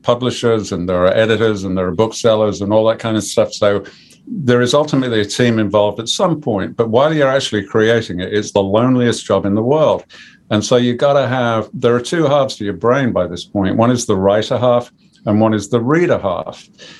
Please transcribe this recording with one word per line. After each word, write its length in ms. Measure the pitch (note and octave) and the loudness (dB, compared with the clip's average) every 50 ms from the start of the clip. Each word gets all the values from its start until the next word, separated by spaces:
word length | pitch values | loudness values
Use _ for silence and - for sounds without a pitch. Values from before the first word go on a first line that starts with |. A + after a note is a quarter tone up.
publishers 680 | - - A#2+ A#2 B2+ A#2+ A#2 - B2 A#2+ A2+ A2 G#2 - | -2 -2 0 0 0 -4 -4 -2 0 0 0 0 -2 -4
and 160 | G2 F2+ F2 F2+ | -6 -4 -2 -2
there 160 | F#2 F2 F2+ | 0 2 2
are 100 | F#2 - | 2 4
editors 480 | A2 A2+ A2 A2 G2+ A2+ A2 G#2+ G2+ | 2 2 2 2 2 2 0 0 -2
and 140 | F#2+ G2 G2 | -4 -4 -4
there 120 | F#2+ F#2 F#2 | -2 -2 -2
are 60 | E2+ | 0
booksellers 680 | F2 A2+ A2+ - - - A#2 A2 G#2+ G#2+ G#2 F#2+ F2 | 0 -2 -2 -2 0 2 2 2 2 2 0 -2 -4
and 100 | G2+ G2 | -2 0
all 140 | G#2+ A2 A2 | 2 2 2
that 140 | A2 A2+ A2+ | 2 0 0
kind 180 | - A2+ A2 G#2+ | -4 -4 -2 -2
of 40 | |
stuff. 300 | G#2 - - A#2 G#2 - | -4 -2 0 0 0 0
So 320 | - - G#2+ G2+ G2+ G2 F#2+ - - - - _ - _ _ | -2 0 0 0 0 0 -4 -8 -16 -20 -20 _ -20 _ _
there 360 | - - G3 C#3+ B2 B2 A#2+ | -10 -10 -2 0 2 2 4
is 100 | B2 A#2+ | 2 2
ultimately 480 | C#3+ D3 D3+ D3 D3+ C3+ C3 B2 A#2 G#2+ | 2 2 2 2 0 -2 0 0 0 -2
a 40 | G#2 | -2
team 320 | G2+ - - B2 A#2+ A2+ A2 | -2 0 0 0 2 2 0
involved 420 | G#2+ G2 G2+ G#2+ G#2 G#2 G2+ - | 0 2 2 2 2 0 -2 -4
at 80 | - - | -6 -6
some 320 | - - G#3 F3+ D#3+ D3+ | -2 -2 0 0 0 -2
point, 380 | - B2+ A2 F#2+ F#2 F#2 - - | -4 -4 -4 -4 -4 -4 -4 -4
but 100 | A#2 A2+ | -2 0
while 240 | G#2+ B2 C#3+ D#3 | 2 2 2 2
you're 160 | D#3+ D3+ C#3 C3+ | 2 2 2 2
actually 340 | C3 C#3 C3+ - - G#2 | 2 0 -2 -2 -2 -4
creating 580 | G2 - - A2+ G#2+ A2 A#2 A#2 A2 - F2+ F2 | -4 0 0 2 4 4 2 2 0 -4 -6 -8
it, 120 | F2+ F#2+ | -6 -4
it's 200 | G#2 G#2 G#2 - | -4 -4 -4 0
the 100 | - G2+ | 0 0
loneliest 600 | G2 F#2+ G2 A2 A#2+ B2+ B2+ B2+ A#2+ A#2+ A2 - - | 2 2 2 2 2 2 2 2 2 0 -2 -2 -2
job 180 | - - G2 - | -2 0 0 0
in 100 | G2+ G2 | 0 0
the 80 | A2 | 0
world. 400 | A2+ B2 C#3+ D#3 D3+ A#2 F#2+ E2+ - _ - - - - - _ _ - | 0 0 2 2 2 2 0 -2 -4 _ -20 -20 -20 -20 -20 _ _ -2
And 160 | A2+ A2 G#2 | -2 -2 0
so 120 | - C3 | 2 2
you 180 | B2 B2 B2 A#2+ | 2 2 2 0
gotta 340 | A#2+ D3 C#3+ C#3 C#3+ C3 A#2 | 0 0 2 2 2 0 0
have, 400 | B2+ C3 A#2+ A#2 A2+ A2 G#2+ - - | 0 0 0 0 0 -2 -4 -6 -6
there 200 | C#3+ B2 A#2 A#2+ | -2 0 0 0
are 60 | B2 | 0
two 240 | B2 - F3 E3+ D#3 | -2 -2 -2 0 2
halves 320 | C3+ C#3+ C#3+ C3+ A2 - | 2 2 2 0 -2 -4
to 80 | - G#2+ | -6 -8
your 80 | G2+ | -8
brain 400 | F#2+ E2+ G2 A#2 B2+ C#3 C3+ A#2 | -6 -4 -2 -2 0 0 0 0
by 140 | F#2 F#2 F2+ | 0 -2 -2
this 180 | E2+ E2+ E2+ - | -2 -6 -10 -12
point. 320 | - - G2+ F#2+ F#2+ G2 | -8 -4 -4 -2 0 0
One 140 | G#2+ A2+ A#2+ | 2 2 2
is 160 | B2+ A#2+ - | 0 0 -2
the 100 | - G#2+ | -2 0
writer 400 | F#2+ F#2+ G2 G2+ A2 G#2+ - C3 | 2 2 2 2 2 0 -2 -2
half 340 | A2 B2 B2 A#2+ A#2+ B2 - _ _ _ _ _ _ - | 0 2 2 2 0 -2 -4 _ _ _ _ _ _ -4
and 160 | A2 G#2 G#2+ | 0 2 2
one 100 | A2 A2 | 2 2
is 160 | A2 G#2 G2+ - | 2 0 -2 -2
the 100 | B2 A#2 | -2 -2
reader 400 | A2+ B2+ D3+ E3+ F3 D3+ A#2+ G2 | 0 0 0 2 2 0 0 0
half. 480 | - G2 F2 E2 D#2 - - - - - _ - - - - | -2 -4 -4 -4 -6 -10 -14 -16 -20 -20 _ -20 -20 -20 -20